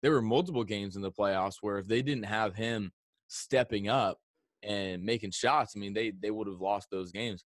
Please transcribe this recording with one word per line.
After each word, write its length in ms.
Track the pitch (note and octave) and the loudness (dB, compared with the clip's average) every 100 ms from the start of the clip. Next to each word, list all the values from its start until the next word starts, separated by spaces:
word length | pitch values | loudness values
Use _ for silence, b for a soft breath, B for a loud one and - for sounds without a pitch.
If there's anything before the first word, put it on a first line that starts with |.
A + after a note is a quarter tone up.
there 100 | C3+ | 6
were 100 | D3+ | 4
multiple 420 | A2 B2 F3+ C#3 | 6 4 4 0
games 320 | A2 G#2 G2+ | 0 -2 -4
in 60 | F#2+ | -4
the 100 | G2 | -6
playoffs 460 | F2+ G2+ F#2+ F#2+ F#2 | 0 2 4 0 -2
where 160 | G#2 G2+ | -2 -2
if 100 | F#2+ | 0
they 140 | A2+ | 0
didn't 240 | C3 C#3 | 2 -2
have 300 | G2+ G#2+ G#2+ | -2 0 0
him 360 | F#2+ A2+ A2+ G2 _ _ _ _ | 0 -2 -2 -4 _ _ _ _
stepping 640 | - - C3 B2 G#2+ G2+ | -12 0 2 2 0 2
up 300 | C3 G#2 - _ _ _ _ | 2 2 0 _ _ _ _
and 400 | G#2 G2+ F#2+ F2+ | -4 -2 -2 -4
making 280 | F#2+ A#2 G#2+ | -2 -2 -2
shots, 420 | - A#2 D3 A#2+ | 0 2 2 0
I 40 | G#2 | -6
mean, 140 | G2+ | -6
they, 180 | G2+ A2+ | -2 -2
they 200 | F#2+ G#2 | -2 -4
would 160 | G#2+ G#2 | -4 -4
have 140 | F#2 | -4
lost 280 | F#2+ G2+ - | -2 -2 -2
those 200 | F#2+ F#2 | -6 -6
games. 320 | F#2+ A#2 F#2+ | -6 -6 -8